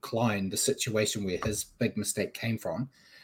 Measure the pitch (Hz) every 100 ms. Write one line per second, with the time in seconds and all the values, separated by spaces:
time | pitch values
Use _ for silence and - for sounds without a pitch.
0 | - 113 117 101 95 98 - - - 110
1 | 104 104 98 87 - 107 - - 113 107
2 | 101 - 95 - 117 110 - 80 139 -
3 | - -